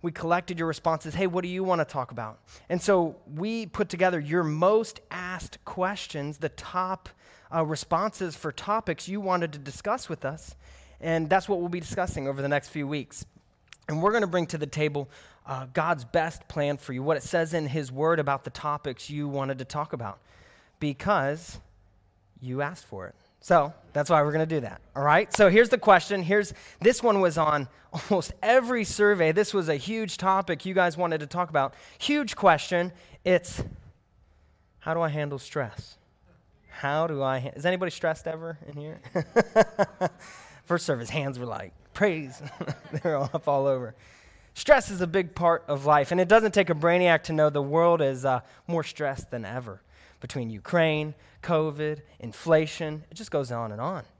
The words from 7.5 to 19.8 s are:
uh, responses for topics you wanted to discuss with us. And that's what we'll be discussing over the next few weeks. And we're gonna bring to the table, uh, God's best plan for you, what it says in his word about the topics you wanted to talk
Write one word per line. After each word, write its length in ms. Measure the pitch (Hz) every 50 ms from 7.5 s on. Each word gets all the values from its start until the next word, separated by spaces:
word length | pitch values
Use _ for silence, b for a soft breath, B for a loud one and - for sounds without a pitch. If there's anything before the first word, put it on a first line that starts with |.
| 135
uh, 120 | 165 160
responses 720 | 151 156 147 - - - 165 196 220 - - 190 175 147
for 160 | - - 156
topics 560 | 143 - - - 208 226 226 - 165 - - -
you 120 | 190 208
wanted 320 | 202 190 185 175 170 165 147
to 60 | 147
discuss 480 | 139 143 131 - - 208 220 254 - -
with 160 | 165 - -
us. 320 | 135 147 156 - - - b b b b b b b b b
And 280 | - 165 165 165 160 147
that's 200 | 180 190 185 -
what 100 | 202 175
we'll 100 | 175 175
be 100 | 175 180
discussing 480 | 165 - - 202 180 180 - 160 139 135
over 160 | 139 135 139
the 40 | 139
next 220 | 143 143 135 -
few 180 | - 156 143 139
weeks. 380 | 147 147 131 - - - - - _ _ _ _ _ _ _ _ - - _ -
And 160 | 156 156 170
we're 80 | 202
gonna 160 | 214 233 214 180
bring 180 | 165 180 170 165
to 100 | - 156
the 80 | 147 139
table, 420 | - 151 151 151 143 143 139 135 B B B B B B B -
uh, 180 | 135 131 135 127 131
God's 320 | 175 156 165 170 151 123
best 420 | 117 - 175 156 165 156 - - _
plan 300 | - 160 147 143 143 139
for 160 | - - 135
you, 80 | 123
what 160 | 135 147 160 143
it 60 | -
says 320 | - - 170 165 156 165
in 120 | 170 156 143
his 240 | 123 160 147 127
word 280 | 127 135 151 160 170 160
about 240 | 147 139 139 139 -
the 80 | -
topics 580 | - - - 151 147 147 _ 143 127 - - -
you 180 | 147 147 147 147
wanted 300 | 139 139 135 135 139 131
to 80 | 131
talk 280 | 127 - 151